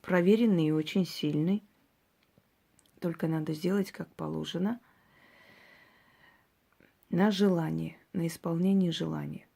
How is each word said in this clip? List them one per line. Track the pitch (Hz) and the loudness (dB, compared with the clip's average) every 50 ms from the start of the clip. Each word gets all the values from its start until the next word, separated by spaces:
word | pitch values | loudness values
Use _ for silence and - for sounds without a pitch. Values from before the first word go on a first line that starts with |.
проверенный | - - 185 180 170 185 214 220 240 226 190 170 156 | -2 0 2 2 6 4 4 6 4 4 4 4 2
и | 151 | 2
очень | 156 156 151 156 - 190 180 | 2 0 -2 0 0 -2 -2
сильный. | - - - - 151 151 151 156 175 202 208 - _ _ _ _ _ _ _ _ _ _ _ _ _ _ _ _ _ _ _ _ _ _ _ _ _ _ _ | 0 -4 -4 -4 -2 0 0 0 0 -2 -2 -4 _ _ _ _ _ _ _ _ _ _ _ _ _ _ _ _ _ _ _ _ _ _ _ _ _ _ _
Только | - 175 165 - - | -6 -6 -4 -2 -2
надо | 160 160 160 156 156 156 | -2 0 -2 -2 -4 -6
сделать, | 156 170 175 196 202 185 - | -2 -2 0 0 0 -2 -2
как | - - 165 - _ | -6 -12 -14 -14 _
положено, | - 160 156 160 156 156 - - 170 185 208 240 240 _ _ _ _ _ _ _ _ _ _ _ - - - - - - - - - - _ _ _ _ _ _ _ - - _ _ _ _ _ _ _ _ _ _ - _ _ _ _ _ | -10 -8 -6 -4 -6 -6 -6 -4 -2 -2 -2 -2 -4 _ _ _ _ _ _ _ _ _ _ _ -20 -20 -20 -20 -20 -20 -20 -20 -20 -20 _ _ _ _ _ _ _ -20 -20 _ _ _ _ _ _ _ _ _ _ -20 _ _ _ _ _
на | - 170 196 214 | 2 4 4 4
желание, | 202 185 208 196 180 170 160 156 160 160 160 160 - - _ _ - | 4 4 4 4 4 2 0 -2 -2 -4 -4 -6 -10 -14 _ _ -6
на | 180 170 | -4 -4
исполнение | 165 165 - - 170 165 165 180 190 196 196 185 170 160 | -4 -6 -6 -6 -4 -2 0 2 2 4 4 2 2 0
желания. | - 165 160 156 156 147 147 151 - - _ _ | -2 -4 -4 -4 -6 -8 -8 -12 -14 -16 _ _